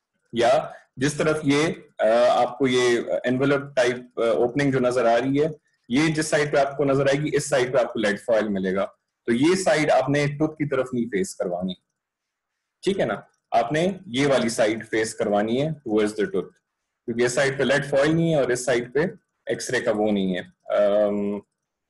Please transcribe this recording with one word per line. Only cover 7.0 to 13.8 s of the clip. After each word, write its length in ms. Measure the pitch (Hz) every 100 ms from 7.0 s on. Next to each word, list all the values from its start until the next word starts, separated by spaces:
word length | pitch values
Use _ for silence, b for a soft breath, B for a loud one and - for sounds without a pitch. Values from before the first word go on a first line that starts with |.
| 135
आएगी, 200 | 143 151
इस 220 | 143 -
side 220 | 139 123
पे 60 | 127
आपको 220 | 117 117
lead 180 | 104 101
foil 300 | - 110 107
मिलेगा, 360 | 98 95 95 101 _ _ _ -
तो 60 |
ये 240 | 120 160 190
side 340 | 180 156 151
आपने 360 | 131 139 143 143
tooth 200 | 147 156
की 180 | - 147
तरफ 220 | 127 127
नहीं 120 | 120 113
face 280 | 95 95
करवानी, 420 | - 95 87 92 - _ _ _ _ _ _ _ _ _ _
ठीक 140 | 185 190
है 80 | 127
ना? 220 | 98 - _ -
आपने 460 | 117 120 156